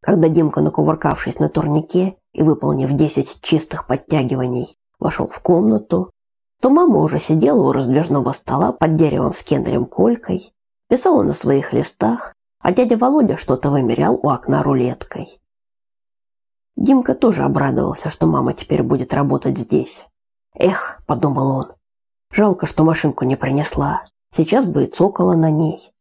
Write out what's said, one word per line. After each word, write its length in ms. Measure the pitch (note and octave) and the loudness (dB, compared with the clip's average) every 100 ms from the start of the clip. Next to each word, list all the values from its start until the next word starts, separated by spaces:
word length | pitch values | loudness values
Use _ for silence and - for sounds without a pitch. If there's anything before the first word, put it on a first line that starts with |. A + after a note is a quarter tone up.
Когда 280 | - F#3 D#3+ | 2 2 4
Димка, 320 | D#3+ D#3 D3+ | 4 2 0
накувыркавшись 760 | D3+ D#3 D3+ D#3 D3+ C#3 - - | -2 0 0 0 -2 -4 -6 -4
на 100 | D3+ | -2
турнике 680 | - D#3 D3+ D#3 F3+ F#3+ F#3 _ | -2 0 -2 0 -2 -2 -6 _
и 100 | - | 0
выполнив 480 | D#3 D3+ D3 C#3+ C3+ | 0 2 0 -2 -2
десять 500 | C#3+ D3 C#3+ C3+ - | 0 0 0 -6 -8
чистых 460 | - D#3+ - - - | -2 -2 -2 -10 -6
подтягиваний, 880 | C3+ - D3+ B2+ C3 B2+ B2 - _ _ _ | -6 -2 -2 0 -2 -2 -4 -6 _ _ _
вошёл 300 | D3+ - - | -6 -4 -8
в 120 | - | -6
комнату, 680 | - F3 G#3+ G#3+ - F3 F#3 _ _ _ _ _ | 0 2 4 0 0 -4 -4 _ _ _ _ _
то 100 | C4 | 2
мама 280 | D4 F4+ G#3 | 4 4 4
уже 220 | D#3 D3 | 2 -2
сидела 480 | - D#3 B3 C4+ C#3 | 0 2 4 2 2
у 20 | |
раздвижного 600 | C3+ B2+ C3+ - C#3+ B2 | 0 0 0 0 -2 -2
стола 400 | C3+ - C3+ F#3+ | -6 -4 -2 -2
под 240 | - E3 D#3+ | 0 0 2
деревом 360 | D#3 - - | 2 2 -2
с 120 | - | -4
кеннерем 420 | - C#3+ - - B2 | -2 -2 -2 -4 -4
Колькой, 680 | - G3+ A#3 - F#3 - _ _ _ _ | 0 0 0 -4 -8 -8 _ _ _ _
писала 340 | B3+ F#4 E4 | 0 2 2
на 120 | F#3+ | 2
своих 380 | D3 - C#3 C#3 | -2 0 0 0
листах, 640 | A#2+ C#3+ - G#3+ A#3 - - _ _ | -2 -4 -2 -2 -2 -8 -18 _ _
а 140 | - | -2
дядя 260 | F#3 B3 A3+ | 0 2 2
Володя 380 | B3 D4 A#3+ C#3+ | 2 2 2 0
что-то 340 | - B2+ C#3+ | -2 -2 0
вымерял 480 | C#3+ B2+ A#2 D3 - | 0 0 0 0 0
у 80 | - | 0
окна 360 | C3 - C#3+ | -2 0 0
рулеткой. 760 | - C3+ B2 B2+ - - - - _ _ _ _ _ _ _ _ _ _ _ _ _ | 2 0 0 -4 -12 -14 -14 -18 _ _ _ _ _ _ _ _ _ _ _ _ _
Димка 400 | - A3 C4+ B3 | -4 2 2 2
тоже 300 | - A3 F3 | 0 2 2
обрадовался, 680 | C#3 C#3 C#3 C3 - - D#3 | 0 0 0 0 -2 -4 -8
что 160 | - D#3+ | -2 0
мама 280 | D3 B2+ | 0 -2
теперь 280 | - - D3 | -4 -4 -2
будет 320 | B2+ C#3 B2 | 0 -2 -2
работать 420 | - C#3+ C3+ - C3+ | -2 0 -2 -2 -4
здесь. 520 | A#2+ D3 - - - _ _ _ _ | 0 -2 -2 -12 -20 _ _ _ _
"Эх", 460 | - - F#3+ - - - | -2 0 0 -8 -14 -6
подумал 440 | C3+ D3 C3+ C3+ | -2 -2 0 -2
он, 220 | C3+ B2+ - _ _ _ _ _ | -2 -6 -14 _ _ _ _ _
"жалко, 340 | - G#3 F#3 D3+ | 0 2 2 -4
что 160 | - | 0
машинку 420 | D#3 D#3+ D3+ - | 2 2 -2 -2
не 120 | B2+ C3+ | -2 -2
принесла, 680 | - C#3 D3 - C#3+ - - _ _ | -2 -2 -2 -4 -4 -4 -10 _ _
сейчас 340 | - D#3+ A#3 G#3+ | -2 2 2 2
бы 180 | D3 | 0
и 20 | C3+ | -2
цокала 480 | - F#3+ - F3+ | 0 0 2 2
на 160 | F3 D#3+ | 2 2
ней. 420 | D3+ D#3+ - - _ | 2 -2 -4 -14 _